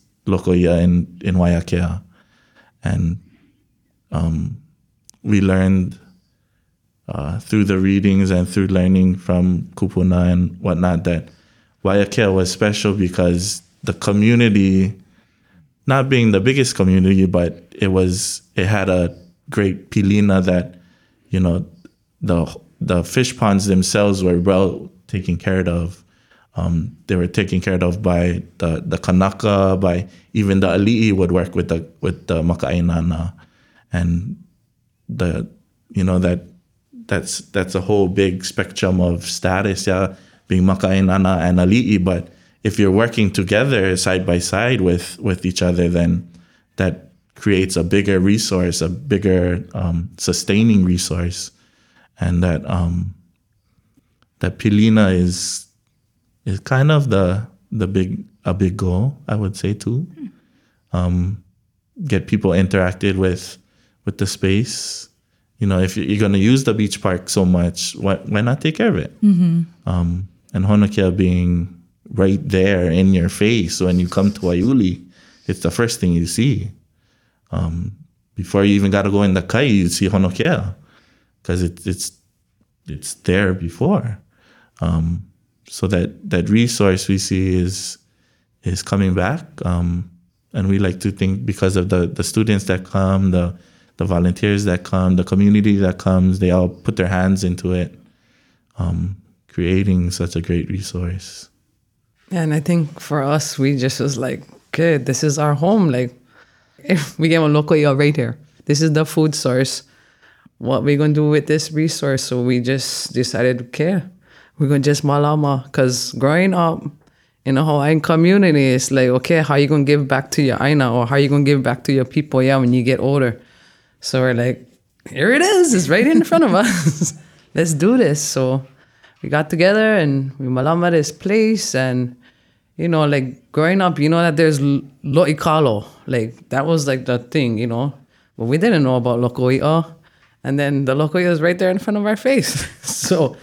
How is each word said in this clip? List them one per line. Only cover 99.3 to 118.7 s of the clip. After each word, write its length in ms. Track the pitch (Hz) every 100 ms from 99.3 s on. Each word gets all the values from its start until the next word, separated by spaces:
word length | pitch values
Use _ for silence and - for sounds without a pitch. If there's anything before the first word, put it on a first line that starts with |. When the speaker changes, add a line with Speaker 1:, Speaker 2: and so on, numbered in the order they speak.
| _ _
Speaker 1:
creating 640 | - 87 95 98 90 87
such 240 | - 90
a 60 | 82
great 280 | 85 87 -
resource. 800 | 95 95 87 90 92 - - - _ _ _ _ _ _ _ _
Speaker 3:
Yeah, 120 | 180
and 120 | 160
I 60 | 156
think 400 | 151 170 151 -
for 240 | - 147
us, 340 | 135 151 151 -
we 200 | 135 139
just 220 | 127 -
was 180 | 131 123
like, 260 | 127 - - - _
"Okay, 280 | - 170 147
this 260 | 131 127
is 140 | 156 147
our 160 | 147
home." 360 | 143 175 220 165
Like, 240 | 123 123 - _ _ _ _ _ _
if 340 | - 175 143 -
we 100 | 160
get 120 | 165
a 40 |
local 320 | 151 151 151 156 147
right 200 | 135 147
here, 220 | 151 117 - - _
this 160 | - 147
is 120 | 160
the 120 | 151
food 300 | 151 165 156
source. 480 | 147 135 127 131 - - _ _ _ _ _ _ _
What 260 | 120 135
we 140 | 139 143
gonna 160 | 151
do 160 | 151 151
with 180 | 151 147
this 240 | 151 156
resource? 520 | 156 156 - 143 131
So 180 | - 123
we 180 | 123 123
just 540 | 120 135 - - -
decided, 480 | 123 123 135 127 123 120
"Okay, 340 | - 160 185 - - _ - _ -
we're 100 | 143
gonna 120 | 143
just 240 | 139 147
malama." 680 | 143 147 147 156 143 135 -
'Cause 420 | - 127 120 -
growing 400 | 117 135 165 190
up 280 | 180 165 165 - - _ _ _ _
in 120 | 131 135
a 40 |
Hawaiian 380 | 156 147 147 160
community, 720 | 151 160 170 202 185 147 131